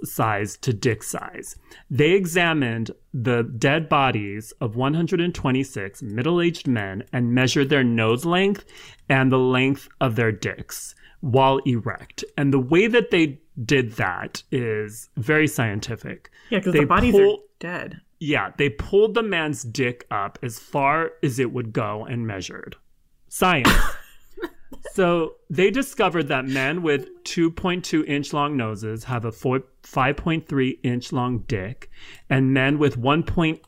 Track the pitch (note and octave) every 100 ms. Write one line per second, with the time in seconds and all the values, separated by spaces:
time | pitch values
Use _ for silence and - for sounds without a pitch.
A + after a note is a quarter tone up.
0 | D3 - A2+ G#2 G#2 - - G#2 B2 A2+
1 | - - - - - - - - - B2
2 | D3 G3 F3+ F3 E3+ D#3+ B2 A2+ A2+ -
3 | _ C#3 A#2 A#2+ A#2 A#2+ C#3 D3+ D#3 D3+
4 | C3 A#2 G2+ G#2 - - A#2+ A2+ C3 D#3+
5 | E3+ F3+ F3 - C#3 C3 C3+ G#2+ F#2+ -
6 | A2+ G#2+ C#3 F3 E3+ E3 C#3+ A#2+ G2 F#2+
7 | - C3 A#2+ B2 B2+ D3+ C3+ D3 B2 A#2
8 | A2 B2 E3+ F3 G3 G3+ - - - -
9 | - C3+ C3 C3 B2+ B2+ C3 C#3 - -
10 | C3 A2+ A2+ G2+ A2 - - - - -
11 | - - C#3+ B2 C3+ C3+ C3+ A#2 G#2+ F#2
12 | - - - - C#3+ C#3 B2+ E3 A3+ A#3
13 | A3+ F#3 D#3 C3+ _ - A2 C#3+ A#2+ A2
14 | G2 F2+ G#2 - - C3+ A#2 G#2+ G#2+ A2
15 | - - A2+ D3+ D3+ D3+ A2+ G2+ - A2
16 | - - - _ - - F#3+ D#3 D3 F3+
17 | A#3+ G3+ G4 - - - E3+ F3 - -
18 | - - D3 C3+ F#2+ - C#3+ C#3 - G3
19 | G#3+ G#3+ A3 F3 D#3 C3+ A#2+ A2 B2 B2
20 | - G#2+ G2+ - B2 A2 - D3 C#3 D#3
21 | D#3+ - D3 B2 B2 B2 A#2 G#2+ G#2+ G#2+
22 | A2 A#2+ A2+ G2 F#2 F#2+ - - _ _
23 | _ _ _ - F#3 E3+ B3+ - - -
24 | - - - - - - - - - -
25 | F3+ F3 D#3+ - - D3+ G3 A3+ C4+ -
26 | F#3 E3 C#3+ C#3 C3 C3+ C3+ E3+ E3 C#3
27 | - - - - E3 E3 F#3 F3+ - D#3+
28 | D#3 C#3+ C#3+ D3 C#3+ C#3+ A2 G#2 G#2+ A2+
29 | A#2 B2 A2+ - C3 C3 - _ - C#3
30 | C3 D3 - E3 - C#3 C3 - C3+ B2
31 | - C3 B2 A#2+ - G#2+ F#2 C3 - -
32 | - - - C3+ C3 C3+ C3+ D3 D3 B2
33 | B2 D3+ E3 - D#3+ D#3+